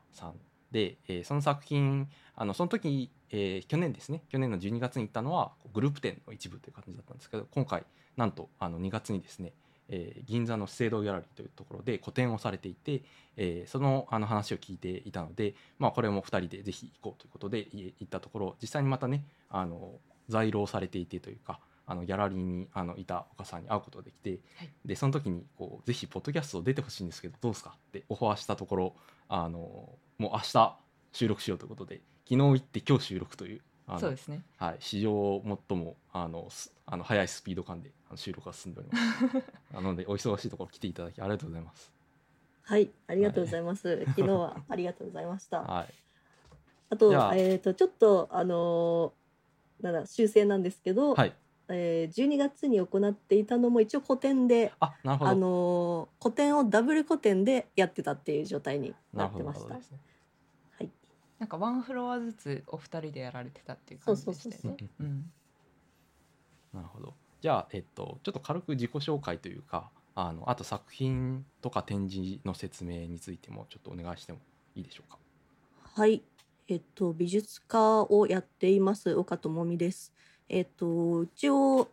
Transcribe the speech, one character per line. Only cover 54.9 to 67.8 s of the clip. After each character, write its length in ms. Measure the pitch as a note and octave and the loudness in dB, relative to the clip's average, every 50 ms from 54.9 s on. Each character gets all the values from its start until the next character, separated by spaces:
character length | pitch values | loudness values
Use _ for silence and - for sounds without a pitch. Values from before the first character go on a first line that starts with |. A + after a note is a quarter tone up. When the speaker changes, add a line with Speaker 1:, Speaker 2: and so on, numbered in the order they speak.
| - - - | -2 -4 0
Speaker 1:
な 80 | C3 | 0
る 60 | C#3 C#3 | 2 4
ほ 60 | - | 4
ど。 40 | F#3 | 4
Speaker 3:
あ 40 | F#3+ | 6
の 720 | F#3+ F#3 F3+ F3+ F3+ F3+ F3 F3+ F3 F3 F3 E3+ E3 - | 6 4 4 4 4 4 4 2 2 2 0 0 -2 -4
ー、 20 | - _ _ | -8 _ _
個 120 | - B3 | -2 0
展 260 | G#3 - C#4+ C#4+ D4 | 2 4 4 6 6
を 80 | D4 C4+ | 6 6
ダ 160 | G#3+ G3 G#3+ | 6 6 6
ブ 140 | A#3 C4+ D#4 | 6 6 4
ル 100 | D#4 D4+ | 2 4
個 140 | - E4 D4 | 2 0 4
展 260 | - G#3+ G3 F#3+ G3 | 4 4 6 6 6
で 240 | B3 C4+ B3 - - _ | 4 4 2 0 0 _
や 80 | - F#3 | 2 2
っ 80 | F3 | 2
て 100 | - - | 2 -4
た 100 | - D#3+ | -4 -4
っ 40 | C#3+ | -4
て 180 | C#3 - - D3+ | -4 -4 -2 -2
い 60 | D3 | -2
う 60 | D#3 | -2
状 120 | F#3+ - D3 | -2 -6 -4
態 220 | - C#3 C#3 C#3+ | -2 -2 -2 -2
に 140 | C3 - - - _ _ | -2 -4 -8 -12 _ _
な 140 | - G#2 G2 | -4 -2 -2
っ 100 | F#2+ G#2+ | -2 -2
て 60 | - | -6
ま 120 | - D3+ C#3+ | -6 -6 -8
し 60 | - | -8
た。 60 | - A2+ | -10 -12
Speaker 1:
な 60 | - | -12
る 0 | |
ほ 0 | |
ど、 0 | |
な 0 | |
る 0 | |
ほ 0 | |
ど 0 | |
で 80 | B3+ | -14
す 80 | B3 _ | -14 _
ね。 80 | C#3 C#3 - _ _ _ _ _ _ _ _ _ _ _ _ _ _ - | -20 -20 -20 _ _ _ _ _ _ _ _ _ _ _ _ _ _ -12
Speaker 3:
は 60 | - | -12
い。 60 | E3 - _ _ _ _ _ _ _ _ _ | -12 -12 _ _ _ _ _ _ _ _ _
Speaker 2:
な 60 | A3+ | -10
ん 40 | G#3+ | -8
か 80 | - D#3+ | -4 -4
ワ 100 | G3 A#3 | -2 -2
ン 140 | B3 C4 | -2 -2
フ 100 | A#3+ C4+ | -4 -4
ロ 180 | C4 B3 B3 B3 | -6 -4 -4 -4
ア 80 | B3 B3 | -4 -4
ず 120 | A#3 A#3 | -4 -8
つ 320 | A3 - - C#3+ C#3 C#3 C#3+ - | -10 -10 -8 -6 -6 -6 -8 -10
お 100 | - D3+ | -12 -12
二 240 | - - - E3 | -12 -10 -10 -8
人 100 | D#3 D3+ | -8 -8
で 80 | C#3+ C3+ | -10 -10
や 120 | B2+ B2+ | -10 -10
ら 120 | B2+ B2+ B2 | -10 -10 -12
れ 60 | C3 | -12
て 100 | - - | -14 -18
た 140 | _ - C3 | _ -16 -16
っ 20 | |
て 160 | - _ - | -16 _ -20
い 60 | - C#3+ | -20 -6
う 20 | |
感 140 | - - G3+ | 0 0 0
じ 100 | G3 - | 0 0
で 80 | - | -8
し 60 | F3+ - | -8 -8
た 100 | - A#3+ | -10 -14
よ 20 | |
ね。 80 | - - | -12 -8
Speaker 3:
そ 60 | - A2+ | -8 -8
う 20 | |
そ 40 | C#4 | -8
う 40 | - | -8
そ 60 | G#2 | -12
う 20 | G#2 - - | -16 -10 -8
そ 60 | D3 | -8
う。 20 | |
Speaker 2:
う 40 | D3 | -6
ん。 220 | C#3 C#3 D3+ E3+ - _ _ _ _ _ _ _ _ _ _ _ _ _ _ _ _ _ _ _ _ _ _ _ _ _ _ _ | -6 -8 -8 -12 -16 _ _ _ _ _ _ _ _ _ _ _ _ _ _ _ _ _ _ _ _ _ _ _ _ _ _ _
Speaker 1:
な 80 | - F#2+ | -16 -14
る 80 | E2+ F2 | -14 -14
ほ 120 | - A2 | -16 -16
ど。 120 | - - - _ _ _ _ _ | -16 -18 -18 _ _ _ _ _
じ 80 | - D#3+ | 0 0
ゃ 80 | C3+ G2 | 0 0
あ、 100 | - - | 0 -4
え 100 | - G2 | -10 -10